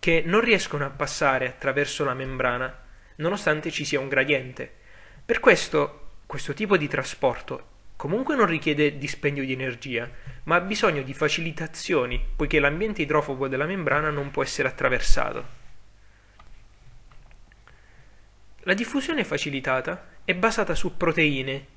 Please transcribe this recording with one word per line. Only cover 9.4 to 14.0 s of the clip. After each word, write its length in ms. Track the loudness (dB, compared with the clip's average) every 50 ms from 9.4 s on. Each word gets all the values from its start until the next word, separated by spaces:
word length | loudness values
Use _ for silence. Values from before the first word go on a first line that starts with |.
| -4
di 80 | -4 -4
energia, 580 | -4 -4 -6 -6 -8 -8 -6 -6 -4 -6 -6 -10 -12 -12 -12 -12 -12 -2
ma 140 | 0 2
ha 40 | 2
bisogno 420 | 2 0 -2 2 2 2 2 2 -4
di 120 | -6 -4
facilitazioni, 1040 | 0 0 0 0 0 -4 -4 -6 -6 -8 -6 -6 -8 -4 0 0 2 2 0 0 -2 -2 -2 -2
poiché 240 | -2 -2 2 2 4
l'ambiente 440 | 4 4 2 0 -2 -4 -2 -2 -2
idrofobo 440 | 2 2 2 2 0 -2 -2 -2
della 200 | -2 0 -2 -2
membrana 440 | -2 -2 -2 0 2 2 2